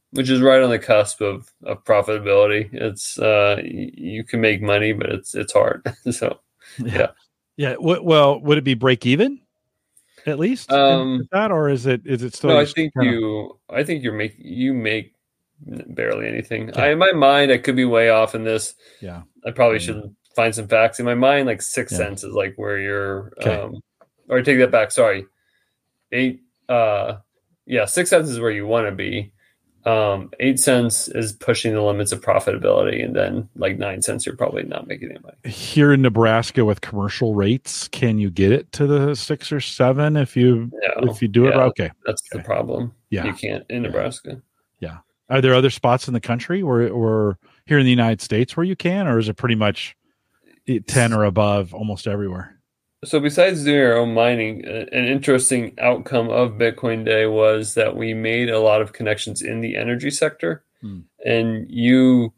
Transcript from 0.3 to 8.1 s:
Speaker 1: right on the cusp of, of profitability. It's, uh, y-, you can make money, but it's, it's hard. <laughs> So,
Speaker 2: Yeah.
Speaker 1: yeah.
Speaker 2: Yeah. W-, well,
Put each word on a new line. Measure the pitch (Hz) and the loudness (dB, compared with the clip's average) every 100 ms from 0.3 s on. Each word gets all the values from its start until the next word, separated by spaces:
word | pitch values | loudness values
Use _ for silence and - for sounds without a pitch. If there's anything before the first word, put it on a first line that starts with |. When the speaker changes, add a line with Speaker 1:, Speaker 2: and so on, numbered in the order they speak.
| 131 | 4
Speaker 1:
right | 131 131 | 6 6
on | 127 | 4
the | 110 | 0
cusp | - 107 104 - | 2 2 2 -2
of, | 101 98 - _ | -6 -6 -12 _
of | - 104 | -12 -4
profitability. | - 104 104 107 101 101 104 104 104 | 0 2 2 -2 2 4 4 2 -4
It's, | 117 113 104 - - | -6 -6 -8 -10 -2
uh, | 110 107 101 101 | 2 4 2 0
y-, | - - - | -4 -8 -10
you | - 85 110 | -10 -10 -10
can | - 117 | -6 0
make | 110 98 | 0 0
money, | 104 104 107 | 0 0 0
but | 104 - | -2 -4
it's, | - - | -6 -8
it's | 104 104 | -10 0
hard. | 104 113 - - - | 2 2 -2 -8 -8
<laughs> | 123 | -8
So, | - 117 - _ _ - - | -4 -6 -8 _ _ -16 -10
Speaker 2:
Yeah. | 117 | -4
Speaker 1:
yeah. | 113 113 - _ _ _ - | -2 -2 -4 _ _ _ -6
Speaker 2:
Yeah. | 139 | -4
W-, | - 165 175 | -2 0 0
well, | 170 | 4